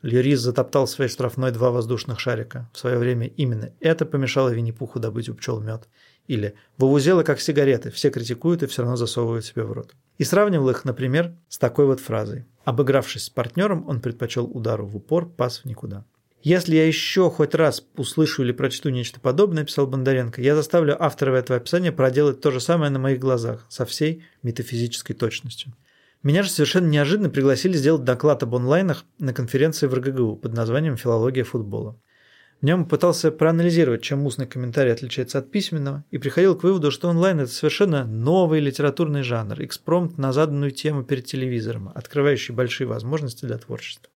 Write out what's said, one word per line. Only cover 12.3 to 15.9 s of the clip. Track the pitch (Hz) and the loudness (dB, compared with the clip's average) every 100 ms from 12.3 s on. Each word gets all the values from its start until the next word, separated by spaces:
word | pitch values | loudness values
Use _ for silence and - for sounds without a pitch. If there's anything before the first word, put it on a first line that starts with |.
| 107 - _ - | -8 -14 _ -4
Обыгравшись | 120 135 135 - - - | 0 2 2 0 -10 -8
с | |
партнером, | - 123 - 202 175 - | -6 -4 0 0 -2 -4
он | 131 | -6
предпочел | 123 117 120 - 120 | -4 -6 -6 -4 -6
удару | 127 113 110 104 | -4 -4 -4 -6
в | 104 | -10
упор, | - 165 170 | -2 -2 -2
пас | - 123 - | -4 -4 -4
в | 131 | -12
никуда. | 110 - | -12 -12